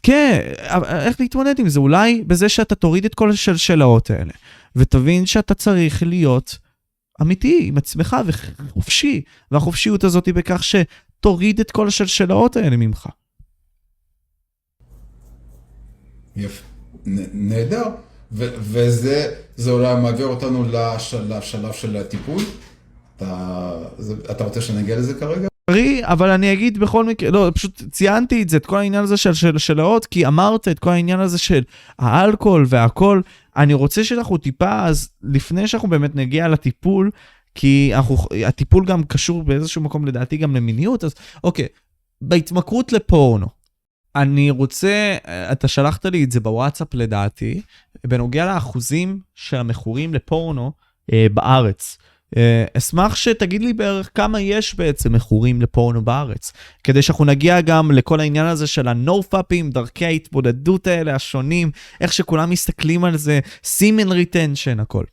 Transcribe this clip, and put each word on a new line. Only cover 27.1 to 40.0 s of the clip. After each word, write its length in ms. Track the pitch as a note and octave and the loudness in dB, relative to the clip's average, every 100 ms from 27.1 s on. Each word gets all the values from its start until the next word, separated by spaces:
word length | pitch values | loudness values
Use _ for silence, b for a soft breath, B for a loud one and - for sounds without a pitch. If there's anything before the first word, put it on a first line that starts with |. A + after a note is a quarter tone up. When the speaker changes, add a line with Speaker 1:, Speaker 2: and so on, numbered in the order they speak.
| A3+ F3+ | 0 0
Speaker 1:
לא, 200 | G3 F3+ | 2 2
פשוט 280 | - G3 - - | 0 -6 -10 -14
ציינתי 520 | - G3 G#3 B3 A#3+ | -2 2 2 0 0
את 60 | F#3 | 2
זה, 80 | D#3 | 0
את 100 | - | 0
כל 100 | G3+ | -2
העניין 260 | G3+ G3+ | 0 -2
הזה 120 | G3+ G3+ | 0 0
של 180 | G3 | 2
שלשלאות, 720 | D#3+ E3+ D3+ - D3+ E3 A3+ - | 2 2 2 0 0 2 0 0
כי 200 | F3 C#3 | 0 2
אמרת 420 | D3+ G3 A3 - | 4 2 0 -2
את 100 | D#3+ | -2
כל 120 | F3+ | 0
העניין 300 | F3 F3 F#3 | 0 0 0
הזה 180 | F#3+ F3 | 0 -2
של 240 | - D#3+ A#2+ B B B | 0 0 0 B B B
האלכוהול 680 | B2 C3+ G3+ G#3+ G#3+ F3 C3 | 0 4 2 2 4 4 4
והכל. 520 | B2+ A2+ - G3 G3 - b b - | 4 2 4 4 4 0 b b 2
אני 180 | D3 | 4
רוצה 300 | C#3+ C#3+ - | 4 2 0
שאנחנו 320 | A3 A#3+ A3+ F3 | -2 -2 -2 -4
טיפה, 480 | C#3+ C3 F3+ G#3+ | -4 -2 -2 0
אז 240 | F3+ C#3+ - _ | 0 -2 -4 _
לפני 460 | A2 C3+ - F3 G#3+ | -2 -2 0 -4 -2
שאנחנו 200 | A3+ G#3+ | -2 0
באמת 260 | D#3+ D3 | 0 0
נגיע 340 | C#3+ B2+ D3 E3 | -2 -2 -2 0
לטיפול, 600 | D#3 - - F3+ G3 G3 b b b b | 0 0 -4 0 2 0 b b b b
כי 360 | - C#3 C#3 C#3 | -2 2 4 4
אנחנו, 220 | A2+ B2 C3 - G#2 G#2+ | 2 2 0 -2 -2 -2
הטיפול 380 | - - F#3 | -2 4 4
גם 180 | F#3 F3+ | 4 -2
קשור 400 | D3+ C#3 - E3+ | 0 -4 -2 -4
באיזשהו 400 | D3+ C#3 D#3 E3 | -2 -2 -2 -6
מקום 240 | D3+ D3+ | -4 -4